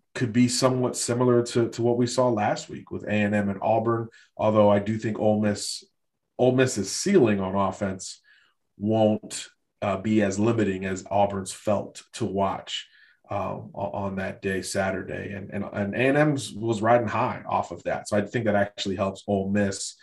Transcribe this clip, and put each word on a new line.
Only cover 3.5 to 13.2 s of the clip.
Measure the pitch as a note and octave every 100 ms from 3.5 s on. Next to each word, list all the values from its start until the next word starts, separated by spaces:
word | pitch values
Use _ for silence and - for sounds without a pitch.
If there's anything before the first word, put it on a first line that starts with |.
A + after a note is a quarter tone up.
| F#2+
Auburn, | G#2+ A2 A2 A#2 A2+ - _ -
although | G#2+ G#2+ G#2
I | G2+
do | G2 A2
think | A#2 G#2+
Ole | G#2+ G#2+
Miss, | G#2 G2+ - - - _ _ _ _ -
Ole | B2+ B2+
Miss's | B2+ G#2+ F#2+
ceiling | - F#3+ G3 A2+ G2
on | F#2
offense | G2 F#2+ - G2 F#2 - - _ _ _ _ _ -
won't, | G#2 A2 G#2+ G#2+ - - - _ _ -
uh, | G#2 F#2+
be | A2 G#2+
as | G2 F#2+
limiting | A2 A2+ G2 F#2 F#2+
as | F2+ -
Auburn's | G2+ G2+ G2 F#2
felt | - - G2+ - - -
to | - G#2
watch, | F#2+ G2 - - - - _ _ _